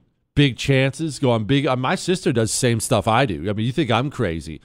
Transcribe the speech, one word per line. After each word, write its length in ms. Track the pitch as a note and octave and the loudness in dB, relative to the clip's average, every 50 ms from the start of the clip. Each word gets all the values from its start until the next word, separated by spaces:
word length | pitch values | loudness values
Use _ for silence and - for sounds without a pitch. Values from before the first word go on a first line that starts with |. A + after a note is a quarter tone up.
| _ _ _ _ _ _ - | _ _ _ _ _ _ 2
big 220 | D3 D3 C#3 A2+ | 2 2 2 2
chances, 640 | - - - C#3 C3 C3 C3+ - - D#3+ D#3+ C3+ - | 0 0 0 2 2 2 0 -2 -4 -6 -6 -4 0
go 100 | C#3+ B2 | 2 2
on 140 | A#2 A2+ G#2+ | 2 2 2
big, 240 | F#2+ C#3 C#3 C#3 D3 | 0 0 0 2 0
uh, 80 | B2+ | 0
my 180 | B2+ B2+ C3+ F#3 | 0 0 -2 -2
sister 380 | - - - F#3 F3+ - F#3+ | -2 -2 -2 -2 0 0 0
does 180 | C3 A#2+ A2 G#2+ | 0 0 0 0
the 60 | - | 0
same 240 | - - A#2+ A#2 A2 | 0 0 2 2 0
stuff 260 | - - B2+ G#2 F#2 | 0 0 0 2 2
I 200 | A#2 A2 A#2+ C#3+ | 2 2 2 2
do. 220 | B2 F2 C#2+ D2+ G2+ | 0 -2 -4 -4 -4
I 40 | |
mean, 120 | G2+ G#2 G#2+ | -2 -2 -2
you 80 | B2+ | -2
think 200 | B2 - D#3 A2+ | -2 -2 0 0
I'm 180 | A#2 A2+ C3 D3 | 0 0 0 -2
crazy. 500 | - - A#2 F2+ E2 E2 C#2+ D#2+ D#2 - | -4 -2 -2 -2 -2 -4 -8 -10 -14 -16